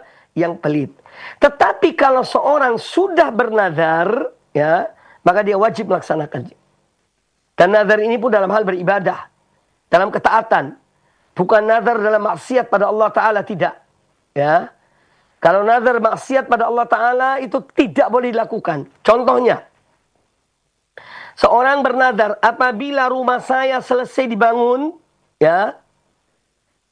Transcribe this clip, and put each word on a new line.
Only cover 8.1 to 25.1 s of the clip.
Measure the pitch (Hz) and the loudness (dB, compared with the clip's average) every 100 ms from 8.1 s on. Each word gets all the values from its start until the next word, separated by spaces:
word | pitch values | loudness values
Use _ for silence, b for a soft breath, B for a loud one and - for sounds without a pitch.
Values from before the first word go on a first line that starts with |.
| 233 | -2
pun | 240 | 0
dalam | 208 190 | 0 2
hal | 214 196 | 0 -2
beribadah, | 185 175 202 185 180 - _ _ _ _ _ _ | -2 -2 -2 -2 -6 -12 _ _ _ _ _ _
dalam | 170 202 | 0 2
ketaatan. | - - 220 220 185 139 - _ _ _ _ _ - | 0 2 2 2 0 0 -10 _ _ _ _ _ -4
Bukan | 180 214 | 2 2
nazar | 214 226 214 226 | 4 2 0 0
dalam | 208 214 202 | 0 0 -2
maksiat | 170 - 254 233 | -6 -2 -2 0
pada | 202 196 | 0 0
Allah | 214 214 | 0 0
Ta'ala, | 214 214 208 180 | 2 0 0 -4
tidak. | 185 170 - _ _ _ _ _ | -4 -4 -6 _ _ _ _ _
Ya. | 143 147 165 - - _ _ _ _ _ _ | -4 0 0 -2 -10 _ _ _ _ _ _
Kalau | 165 190 | 0 2
nazar | 208 240 233 240 | 2 2 2 0
maksiat | 220 190 - 269 - | 0 -2 -2 -2 0
pada | 233 226 | 0 0
Allah | 233 240 | -2 -2
Ta'ala | 220 233 254 262 269 | 0 0 0 0 -2
itu | 254 269 - - | -4 -8 -4 -2
tidak | 254 143 254 | -2 0 0
boleh | 240 247 | 0 -2
dilakukan. | 226 220 226 - 151 123 _ - | -4 -4 -6 -6 -6 -8 _ 2
Contohnya, | 233 247 247 240 - - _ _ _ _ _ _ _ _ _ _ _ _ - B B B - | 2 2 2 2 0 -6 _ _ _ _ _ _ _ _ _ _ _ _ -20 B B B 0
seorang | - 233 254 285 262 | 2 4 2 2 0
bernazar, | 254 254 220 208 208 | 0 0 2 -2 0
"Apabila | 220 233 254 214 285 277 254 | -2 0 -2 -2 -4 -2 -2
rumah | 262 247 247 - | -2 -2 -2 -2
saya | 262 262 262 | -2 0 -2
selesai | - 254 247 - 254 | -2 -4 -2 -4 -4
dibangun, | 214 226 240 240 254 302 339 _ | 0 0 2 0 0 -4 -10 _